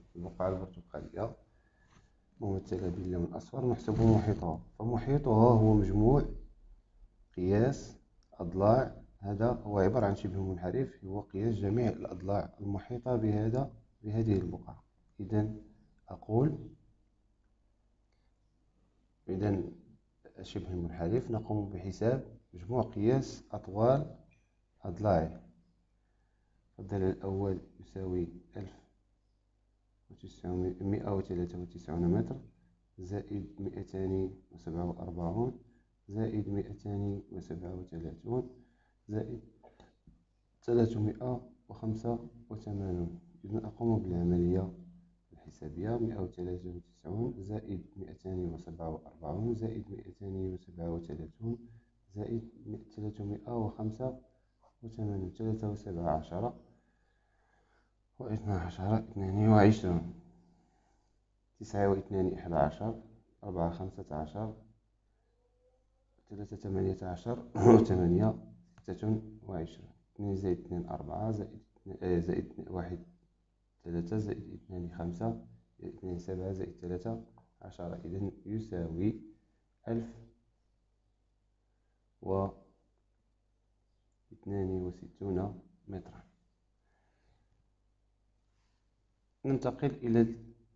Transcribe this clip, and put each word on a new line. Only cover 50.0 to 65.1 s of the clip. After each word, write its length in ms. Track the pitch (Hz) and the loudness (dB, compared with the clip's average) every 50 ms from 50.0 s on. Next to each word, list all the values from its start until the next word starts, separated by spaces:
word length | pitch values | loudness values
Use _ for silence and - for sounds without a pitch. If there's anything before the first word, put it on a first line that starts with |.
| - - - - 101 98 95 95 92 92 | -14 -14 -14 -12 -10 -8 -6 -4 -4 -4
وسبعة 380 | 92 90 - 87 85 87 85 85 | -6 -8 -12 -12 -10 -8 -6 -4
وثلاثون 680 | 82 85 85 82 73 76 80 80 - - 110 113 120 117 - - - - _ _ _ _ _ _ 98 | -4 -6 -6 -8 -10 -10 -10 -12 -12 -8 -6 -6 -6 -6 -8 -18 -20 -20 _ _ _ _ _ _ -10
زائد 340 | 104 107 - 117 113 113 - - - - 107 107 110 - - - | -8 -6 -4 -4 -4 -6 -8 -16 -16 -12 -12 -10 -12 -12 -14 -10
ثلاثمائة 540 | 107 104 104 104 - 101 104 104 - - - | -8 -8 -6 -6 -6 -6 -6 -6 -6 -6 -4
وخمسة 680 | 120 117 107 104 - - 110 110 110 - 127 131 127 - - _ _ _ _ _ _ _ _ _ _ - | -2 -2 -2 -2 -2 -4 -4 -4 -4 -2 -4 -6 -6 -8 -14 _ _ _ _ _ _ _ _ _ _ -16
وثمانون، 480 | 113 113 110 113 107 104 101 95 95 90 | -16 -12 -8 -4 -4 -2 -2 -2 -4 -6
ثلاثة 400 | - - 113 110 110 110 110 104 | -6 -4 -2 -2 -2 0 -2 -2
وسبعة 480 | 104 107 - 104 87 85 87 82 78 78 | -4 -4 -6 -6 -4 -2 0 0 0 0
عشرة، 420 | - - 85 90 110 240 - - - - - _ _ _ _ _ _ _ _ _ _ _ _ _ _ _ _ _ _ _ _ _ _ _ _ _ _ _ _ - | -2 -4 -4 -4 -4 -4 -4 -8 -18 -20 -20 _ _ _ _ _ _ _ _ _ _ _ _ _ _ _ _ _ _ _ _ _ _ _ _ _ _ _ _ -10
واثنا 400 | 127 107 107 107 104 104 98 87 | -6 -4 -4 -2 -2 -2 -2 -2
عشر 360 | 85 87 85 - 95 101 110 110 | -2 -4 -6 -4 0 2 2 2
اثنان 500 | - - - 101 95 92 95 104 107 110 | 0 -2 -6 -4 -2 0 2 6 8 10
وعشرون، 680 | 107 107 98 107 110 - - 90 85 82 - - - - - - - - - _ _ _ _ _ _ _ _ _ _ _ _ _ _ _ _ _ _ _ _ _ _ - | 12 12 12 10 10 8 4 2 2 2 0 -2 -10 -14 -18 -20 -20 -20 -20 _ _ _ _ _ _ _ _ _ _ _ _ _ _ _ _ _ _ _ _ _ _ -16
تسعة 280 | 110 - - 101 101 98 | -10 -4 0 4 6 6
واثنان 460 | 98 95 95 - 101 95 90 90 87 | 4 4 2 0 0 2 2 2 0
أحد 180 | 80 - 87 | -2 -4 0
عشر، 500 | 85 76 71 76 - - 101 113 113 113 - - - - _ _ _ - 104 | 4 4 4 4 2 -2 -4 -4 -4 -6 -10 -18 -20 -20 _ _ _ -12 -10
أربعة 260 | 101 92 87 82 85 | -4 -2 0 0 0
خمسة 360 | 85 - 92 95 - 104 92 - | 0 -2 -6 -8 -8 -10 -12 -8
عشر، 440 | 76 76 78 76 - 101 110 110 110 - - - - _ _ _ _ _ _ _ | -6 -6 -6 -6 -6 -6 -6 -6 -8 -10 -16 -20 -20 _ _ _ _ _ _ _